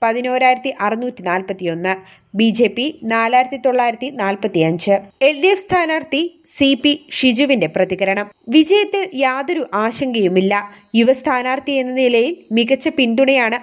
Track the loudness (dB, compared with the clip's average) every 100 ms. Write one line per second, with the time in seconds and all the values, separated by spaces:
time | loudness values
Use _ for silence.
0 | -2 -2 -2 2 2 2 -2 -4 -2 -2
1 | -6 -6 -4 -4 -4 -6 -6 -4 -4 -4
2 | -8 -20 _ 0 2 4 0 0 -6 -6
3 | -2 0 2 2 2 -2 0 2 0 -2
4 | -8 -4 -4 -2 -2 0 0 0 0 0
5 | 0 0 0 2 2 0 0 -2 0 -4
6 | -4 -4 -4 _ -14 0 2 2 0 -2
7 | -6 -2 0 2 2 2 0 0 -2 0
8 | -2 -2 -6 _ 2 2 4 2 0 -4
9 | -6 -2 -2 -2 -4 -4 -4 -2 -2 -4
10 | -4 0 2 2 2 -2 -4 -18 -2 2
11 | 2 2 0 -2 -2 -4 -2 -2 -2 0
12 | 2 2 0 -4 -4 -2 2 0 0 0
13 | 0 2 2 2 0 -2